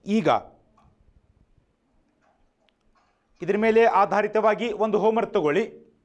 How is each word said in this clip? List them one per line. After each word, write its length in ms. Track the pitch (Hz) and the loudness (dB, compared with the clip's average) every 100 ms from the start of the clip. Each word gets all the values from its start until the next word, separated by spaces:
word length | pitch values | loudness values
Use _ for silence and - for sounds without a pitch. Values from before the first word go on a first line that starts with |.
| - | -4
ಈಗ 220 | 214 156 113 - _ _ _ _ _ _ _ _ _ _ _ _ _ _ _ _ _ _ _ _ _ _ _ _ _ _ _ _ _ | -2 0 -2 -4 _ _ _ _ _ _ _ _ _ _ _ _ _ _ _ _ _ _ _ _ _ _ _ _ _ _ _ _ _
ಇದ್ರ 160 | 170 208 | -4 -2
ಮೇಲೆ 280 | 220 220 226 | 2 4 4
ಆಧಾರಿತವಾಗಿ 880 | 180 202 196 208 226 214 208 233 | 2 2 0 0 0 0 0 -4
ಒಂದು 280 | 190 220 202 | -4 -2 0
ಹೋಮ್‌ವರ್ಕ್ 340 | 208 220 214 | 0 0 -2
ತಗೊಳ್ಳಿ. 640 | 208 151 190 220 - _ _ | -2 0 -2 -4 -10 _ _